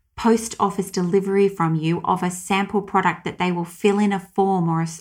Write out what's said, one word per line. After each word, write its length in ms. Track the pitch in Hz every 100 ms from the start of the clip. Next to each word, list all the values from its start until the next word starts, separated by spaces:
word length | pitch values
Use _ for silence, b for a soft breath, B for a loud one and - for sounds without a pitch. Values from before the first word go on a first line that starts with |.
| _ -
post 400 | 233 226 226 -
office 300 | 202 190 190
delivery 580 | 190 180 196 196 196 196
from 280 | 190 165 160
you 260 | 160 170
of 200 | - 185
a 80 | 180
sample 500 | 180 - 196 190 208
product 420 | 196 196 180 165
that 140 | - -
they 140 | 175
will 120 | 175
fill 360 | 170 - 208 202
in 120 | 208
a 80 | 196
form 480 | 185 - 196 190 165
or 140 | 165
an 60 | 165 -